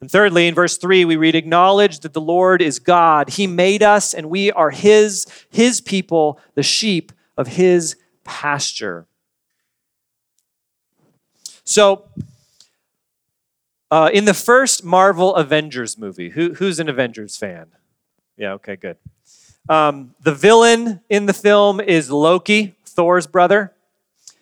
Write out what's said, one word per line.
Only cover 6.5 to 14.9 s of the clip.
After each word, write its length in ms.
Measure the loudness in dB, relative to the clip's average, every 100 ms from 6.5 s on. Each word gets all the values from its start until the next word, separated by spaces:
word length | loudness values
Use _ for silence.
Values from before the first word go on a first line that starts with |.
the 80 | -6
sheep 500 | -4 -2 -2 -4 -6 _ _ -10
of 120 | -8
his 480 | 0 2 2 0 -10 _ _
pasture." 800 | -18 -10 -6 -6 -6 -8 -10 -12 -16 _ _ _ _ _ _ _ _ _ _ _ _ _ _ _ _ _ _ _ _ _ _ _ -20 -20
So, 460 | -4 2 2 2 _ -18 -18 _ _ _ _ _ _ _ _ _ _ _ _ _ _ _ _
uh, 180 | 0 2
in 100 | 2
the 100 | 0
first 480 | -2 2 2 2 -4
Marvel 520 | 0